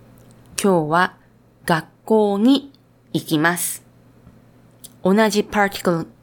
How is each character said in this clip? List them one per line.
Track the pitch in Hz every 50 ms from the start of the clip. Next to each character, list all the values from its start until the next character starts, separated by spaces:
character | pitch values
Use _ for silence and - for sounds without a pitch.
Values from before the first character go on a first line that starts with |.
| - - - - - - - - - - - -
今 | - 202 190 175 156 147
日 |
は | 156 170 180 190 - - _ _ _ _ _ _ _ _ -
学 | - 175 160 - - _ _ -
校 | - 220 220 214 202 202 202
に | 214 240 277 277 - - - _ _ _ _ _ _ _ -
行 | 151 -
き | - 160 151
ま | 151 170 175 175
す。 | - - - - - _ _ _ _ _ _ _ _ - - - _ _ _ _ _ - _ _ - - - - -
同 | 185 190 208 226 214
じ | 202 208 202
パ | 208 - 208 202
ー | 196
テ | - -
ィ | -
ク | 190 175 165 165 - - _